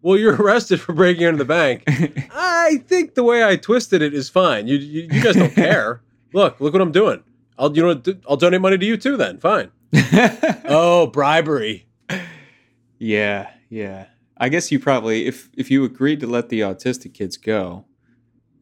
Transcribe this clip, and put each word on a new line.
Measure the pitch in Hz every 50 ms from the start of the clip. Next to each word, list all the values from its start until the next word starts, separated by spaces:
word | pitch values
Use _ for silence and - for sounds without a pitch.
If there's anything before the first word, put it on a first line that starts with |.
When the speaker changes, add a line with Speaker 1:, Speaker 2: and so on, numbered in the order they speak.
Speaker 1:
Well, | _ 170 190 202
you're | 214 220 170
<laughs> | - 208
arrested | 202 208 240 226 - 185 170
for | - - 175
breaking | 156 185 180 180 170 170
into | 170 165 147
the | 139
bank. | 123 151 175 165 135 123 104 -
Speaker 2:
<laughs> | - 151 127 165 147 - 147 139 - -
Speaker 1:
I | 277 349 370 349 339 339 330 320 269 - _
think | 370 370 339 - _
the | - 247
way | 233 240 240 226
I | 208 190
twisted | - - - 220 247 233 - - 180 151
it | 147 143
is | 147 131 -
fine. | _ 185 185 170 135 107 104
You, | 117 139 143
you, | 139 147 147 156 170 165
you | 143 139 -
guys | 226 180
don't | 196 180 147 -
Speaker 2:
<laughs> |
Speaker 1:
care. | - 175 156 208 - 107 107 120 120 _ _ _ _ _ _ -
Look, | 190 202 156 - _
look | 135 151 147
what | 190 190
I'm | 170
doing. | 143 180 214 196 110 90 _ _ _ _ _ _ _
I'll, | - 127 151 147
you | 156 165
know, | 175 170
d-, | 139 120 - 196 190 _ -
I'll | 143
donate | 139 170 175 180 185
money | 190 190 196
to | 185 180
you | 208 226
too | 220 - 262 285
then. | 247 143 98 - -
Fine. | - 170 214 185 104 92 _ _ _ _ -
Speaker 2:
<laughs> | 151 139 120 151 190 233 220 - - - 320 - - -
Speaker 1:
Oh, | - 143 156 170 175 175 175 165
bribery. | 151 - 139 143 143 151 165 165 151 151 135 110 107 107 92 _ _ _ _ _ _ 180 185 175 170 165 - - _ _ _ _ _ _ _ _ _ _ _
Speaker 2:
Yeah, | 117 113 107 104 107 101 101 101 95 - _ _ _ _
yeah. | 113 110 104 98 95 95 - _ _ _ _ _ _
I | _ 117 131
guess | 143 175 165 - 151
you | 131
probably, | - 143 135 127 107 113 110 113 -
if, | - 123 - - _ _
if | - 135 -
you | 135 139 135
agreed | 123 - - 131 143 151 147
to | 127
let | 117 120 120 117 117
the | 120 110 107
autistic | 98 95 - - 127 123 127 - - _
kids | _ 104 92 -
go, | - _ 110 110 107 95 90 87 92 - _ _ _ _ _ _ _ _ _ _ _ _ _ _ _